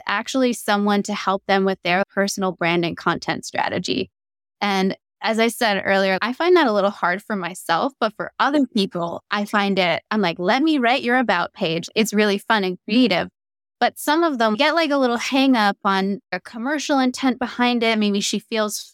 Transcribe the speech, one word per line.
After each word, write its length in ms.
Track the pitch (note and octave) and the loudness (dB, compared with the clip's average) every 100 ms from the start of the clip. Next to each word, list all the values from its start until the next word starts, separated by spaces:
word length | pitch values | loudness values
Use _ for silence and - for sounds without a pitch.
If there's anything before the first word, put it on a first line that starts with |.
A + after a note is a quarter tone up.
| - | -4
actually 480 | G3+ A3+ C4+ B3+ | -6 -2 0 0
someone 480 | - - G3+ G#3 G3+ | 0 0 0 2 0
to 100 | G3 | -2
help 300 | G3+ - G3 - | -4 -2 -2 0
them 160 | G3 F#3+ | 0 0
with 140 | F#3+ | -2
their 200 | F3 F3+ G3+ | 0 0 0
personal 380 | G3 G3 - F#3+ | -2 -2 -2 -4
brand 340 | F3 E3+ F3 E3+ | -2 0 0 -2
and 120 | - | -2
content 480 | F3 E3 - - - | -4 -2 -4 -8 -6
strategy. 640 | - - - - - - _ _ _ _ - | -6 -4 -4 -4 -4 -6 _ _ _ _ -6
And 340 | G3+ F#3+ F#3+ - _ - | -2 0 0 -2 _ -6
as 180 | G3 A3 | -2 0
I 80 | A3+ | 0
said 340 | - A3+ G3 - | 0 0 0 0
earlier, 320 | G3 F#3+ F#3 | 2 2 0
I 120 | G#3+ | -2
find 220 | B3+ E4+ F4+ | 0 4 4
that 100 | C4 | 4
a 60 | |
little 180 | G#3 G3 | 2 0
hard 320 | - E3+ F#3+ | 0 -2 -2
for 120 | - G3+ | -4 -6
myself, 580 | E3+ F#3 - E3 C4 - | -6 -6 -2 0 0 -2
but 140 | A3 - | -4 -4
for 160 | - - | -8 -2
other 280 | B3 D4 C4 | 2 2 2
people, 560 | G#3+ G3 F3 E3+ - - | 0 -2 -2 -6 -8 -6
I 140 | G#3 G3+ | -6 -2
find 340 | G#3 G3+ F#3+ | 0 2 2
it, 240 | F3 D#3 - | 2 0 -2
I'm 100 | G#3+ | 0
like, 160 | F3+ E3 | 0 0
"Let 240 | F3+ B3+ | 0 2
me 160 | D#4+ D4+ | 2 2
write 240 | A#3 C4 | 2 2
your 160 | A#3 B3+ | 2 0
about 360 | A#3+ F3 - | 2 0 -2
page." 360 | - E3 E3 - A3 | -4 -4 -4 -4 -2
It's 180 | G#3 | 0
really 240 | G#3 G#3+ G3+ | 2 2 0
fun 260 | - A3 | 0 0
and 140 | F#3 F3+ | 0 -4
creative. 460 | - A#3+ A#3 E3+ F#3 _ _ _ _ - | -2 2 2 2 -4 _ _ _ _ -2
But 180 | A#3+ - | -2 -2
some 260 | - D#4+ | -2 2
of 160 | E4+ B3+ | 2 2
them 160 | A3+ G#3+ | 0 2
get, 200 | D4+ E4 | 2 2
like, 160 | D#4+ | 2
a 60 | C#4+ | 2
little 200 | B3 A#3 | 0 0
hang 380 | - C4 C4+ A#3+ | 0 2 4 4
up 220 | G3+ G3+ G3+ | 2 0 0
on 340 | F#3+ G3 G3 - | 0 0 -4 -8
a 80 | F3+ | -12
commercial 600 | - A#3 B3+ D4 C#4+ C#4 | -10 -8 -4 -4 0 2
intent 380 | B3+ - C4+ A#3+ | 0 0 -2 -2
behind 440 | A#3+ - B3 A#3+ | -4 -2 0 2
it. 160 | A3+ A3 | 0 2
Maybe 220 | G#3 G3+ | 2 0
she 180 | - G#3 | -2 -4
feels 540 | - A3 G#3+ - - | -4 -4 -2 -6 -10